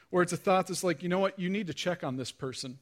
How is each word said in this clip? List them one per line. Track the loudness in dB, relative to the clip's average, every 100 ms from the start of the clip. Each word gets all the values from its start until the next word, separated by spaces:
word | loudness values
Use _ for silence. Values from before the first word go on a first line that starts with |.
| 0
where | 2
it's | 2
a | 2
thought | 4 4 4
that's | 0
like, | 0 0
"You | 0
know | 2
what, | 2 0
you | -2
need | -2 -4
to |
check | -4 -2 -2
on | -4 -4
this | -6
person. | -6 -8 -8 -10 -12